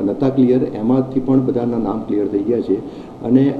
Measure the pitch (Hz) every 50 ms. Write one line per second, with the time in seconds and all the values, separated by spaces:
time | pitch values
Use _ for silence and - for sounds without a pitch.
0 | - 98 - - 139 131 123 135 127 123 123 127 151 - - 104 107 113 131 135
1 | 127 - - 135 123 135 131 135 127 - - 120 120 120 120 117 107 98 107 110
2 | - 107 104 104 101 92 104 101 101 110 120 113 - - 190 220 - - - -
3 | - - - - - 117 123 127 139 139 135